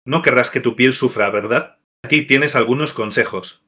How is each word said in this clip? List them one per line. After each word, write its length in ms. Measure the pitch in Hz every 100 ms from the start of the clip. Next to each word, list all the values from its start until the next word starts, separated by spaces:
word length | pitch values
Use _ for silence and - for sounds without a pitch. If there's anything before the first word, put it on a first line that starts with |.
No 180 | - 156
querrás 300 | 143 123 120
que 80 | 127
tu 160 | 120 110
piel 160 | 127
sufra, 380 | 131 127 110 101
¿verdad? 480 | 104 107 123 - _ _ _
Aquí 180 | - 151
tienes 320 | - 135 147
algunos 380 | 135 113 131 147
consejos. 720 | - 107 104 110 95 - -